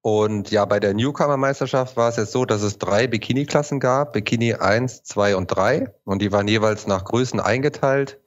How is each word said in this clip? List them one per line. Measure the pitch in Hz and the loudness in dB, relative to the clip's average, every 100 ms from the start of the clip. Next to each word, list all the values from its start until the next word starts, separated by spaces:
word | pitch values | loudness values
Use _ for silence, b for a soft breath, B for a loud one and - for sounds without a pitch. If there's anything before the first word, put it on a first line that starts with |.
Und | 113 107 107 107 101 | 2 2 2 -2 0
ja, | 104 | 0
bei | 101 104 | 2 2
der | 101 | 2
Newcomer-Meisterschaft | 101 127 147 151 139 135 135 131 135 127 123 | 0 -2 0 0 2 0 -2 -2 0 -2 0
war | 117 | 0
es | 117 | 0
jetzt | 107 | -2
so, | - 127 | 0 0
dass | 107 | 0
es | 104 98 | 0 -4
drei | 90 101 123 | 0 2 2
Bikini-Klassen | 117 - 127 143 151 147 139 | -2 -4 -6 0 0 0 -2
gab: | 127 131 147 | 0 0 0
Bikini | - 104 113 117 | -4 -2 0 0
eins, | 110 92 110 127 - | 0 2 2 0 -8
zwei | - - 101 98 | -10 0 2 2
und | 90 | 0
drei. | 95 98 131 - _ | 0 2 0 -2 _
Und | - 98 | -4 -2
die | 104 | 2
waren | 101 101 | 0 2
jeweils | 110 107 104 - | 2 2 0 -2
nach | 95 | -2
Größen | 92 - 127 110 | 0 -2 0 -2
eingeteilt. | 95 123 143 - 139 135 139 - | 0 0 0 0 0 0 -2 -8